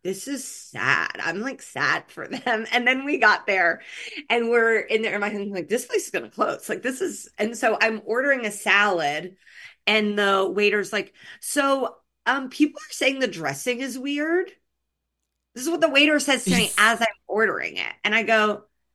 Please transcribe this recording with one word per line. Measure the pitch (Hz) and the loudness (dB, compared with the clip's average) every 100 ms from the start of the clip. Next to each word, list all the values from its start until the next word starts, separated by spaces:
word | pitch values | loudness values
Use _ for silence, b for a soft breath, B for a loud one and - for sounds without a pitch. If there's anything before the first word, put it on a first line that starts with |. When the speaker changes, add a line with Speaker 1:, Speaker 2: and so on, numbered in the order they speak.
Speaker 1:
"This | 180 190 269 | -8 -8 -6
is | 269 - | -8 -8
sad." | - - 107 127 90 - - | -14 -14 -2 2 2 0 -4
I'm, | 160 180 | -4 -4
like, | 262 269 | -6 -8
sad | - - - 160 - | -12 -4 -2 -2 -4
for | - - | -14 -10
them. | 262 254 220 220 | -6 -2 -2 0
<laughs> | |
And | 240 240 | 0 2
then | 262 | 0
we | 277 294 | -2 2
got | 214 196 - | 4 2 0
there | 190 170 170 B B B B - | 2 2 0 B B B B -2
and | 240 233 | 0 4
we're | 233 226 220 | 4 4 2
in | - 220 | 2 0
there | 220 | 0
and | 202 | -2
my | 208 | -2
husband's | 202 202 | -4 -6
like, | 190 151 | -6 -2
"This | 226 - | -4 -2
place | 440 - | -4 -2
is | |
gonna | 180 117 | -6 -6
close. | - - - - | -2 -2 -2 -6
Like, | - | -6
this | 262 262 | -4 -4
is," | 359 - - - | -6 -6 -12 -4
and | 214 226 | -4 0
so | 240 208 | 0 2
I'm | 226 220 | 0 0
ordering | - 233 285 269 214 | -2 0 2 0 -2
a | |
salad | 202 202 196 208 175 143 151 180 190 B B B B - | -4 2 4 4 2 0 -2 -8 -16 B B B B 0
and | 214 208 208 | 2 2 2
the | 202 196 190 | 2 2 2
waiter's | 202 208 208 180 | 2 2 2 -2
like, | 208 196 B B B | -4 -6 B B B
"So, | - 285 277 269 247 - _ _ 226 | -4 0 2 0 -2 -8 _ _ -2
um, | 269 254 | -2 -4
people | - 302 - | 0 0 0
are | - | -14
saying | - 262 269 | 0 0 2
the | 240 | -2
dressing | 170 147 139 247 240 | -2 -6 -4 -4 -4
is | 269 254 | -6 -6
weird." | 277 294 311 349 381 - _ _ _ _ _ _ _ _ _ | -6 -4 0 -2 -2 -10 _ _ _ _ _ _ _ _ _
This | 247 | -8
is | 277 | -4
what | 330 | 2
the | 320 | 4
waiter | 277 302 302 | 6 4 4
says | 285 254 185 | 2 0 2
to | |
me | 233 202 | 2 2
Speaker 2:
<laughs> | - | 4
Speaker 1:
as | 214 226 | 4 4
I'm | 226 - - | 0 -4 -4
ordering | 208 214 95 85 - | 2 2 0 -6 -6
it. | - - | -8 -4
And | 202 | 0
I | 226 | 0
go, | 214 220 214 208 - _ _ | 4 4 4 0 -8 _ _